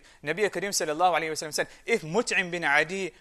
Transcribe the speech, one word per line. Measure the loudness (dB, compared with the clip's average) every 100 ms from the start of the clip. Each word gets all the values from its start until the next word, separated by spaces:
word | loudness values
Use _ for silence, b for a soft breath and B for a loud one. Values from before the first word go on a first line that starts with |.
| b b
Nabi | -6 0 0
Karim | 0 -2
sallallahu | -2 -2 2 4 4
alayhi | 0
wa | -4
sallam | -4
said, | -4 -4 B -2
"If | -2
Mut'im | 0 -2 0 0 -2
bin | -2
Adi | 2 4 4 -2 -6 b